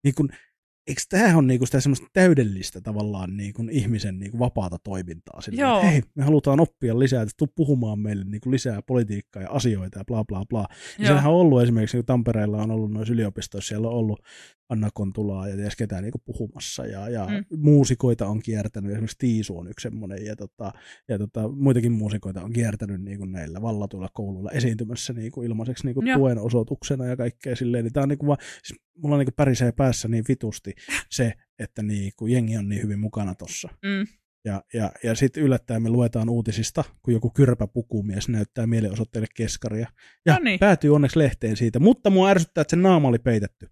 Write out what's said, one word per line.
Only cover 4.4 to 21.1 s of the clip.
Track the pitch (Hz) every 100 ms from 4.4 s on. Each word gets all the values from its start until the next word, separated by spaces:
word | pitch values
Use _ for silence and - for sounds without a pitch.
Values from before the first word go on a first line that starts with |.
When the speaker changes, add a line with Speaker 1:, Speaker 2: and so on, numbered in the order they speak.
| 123 120 92 87
Speaker 1:
toimintaa | - 95 87 82 - -
silleen, | - 233 277
Speaker 2:
Joo. | 214
Speaker 1:
että | 185
hei, | 151 -
me | -
halutaan | 139 151 139 139
oppia | 165 _ 123 113
lisää, | 135 127
että | 107 -
tuu | 143 -
puhumaan | 147 135 113 104
meille, | 104 101
niinku, | 95 104 127
lisää | 131 131 104
politiikkaa | - 127 107 101 - 101
ja | 95
asioita | 123 123 104 92 95
ja |
bla | 95 113
bla | 110 95 101
bla. | 117
Ja | 98 - - -
Speaker 2:
Joo. | 208
Speaker 1:
siellähän | 143 143
on | 170
ollut | 175 127
esimerkiksi, | 120 113 110 123
niinku, | 117
Tampereella | 127 117 110 104 107
on | 107
ollut | 110 107
noissa | 107 110
yliopistoissa, | 120 104 98 - 101 -
siellä | 107 113
on |
ollut | 117 110 104 _ - - _ _
Anna | 113 107
Kontulaa | - 98 98 104 95 98
ja | 98
ties | 101 -
ketään, | 107 95
niinku, | 101 -
puhumassa | - - 113 - - - 117
ja, | 98 104
ja | 120 98
Speaker 2:
Mm. | 208 202 160
Speaker 1:
muusikoita | 151 147 127 123 127 117 101
on | 107
kiertänyt, | 117 110 104 107 101
esimerkiksi | 104 110 -
Tiisu | 127 110 104 87
on | 87
yksi | -
semmonen | 120 110 101 95 104
ja, | 107
tota, | 98 _ 101 - - -
ja, | -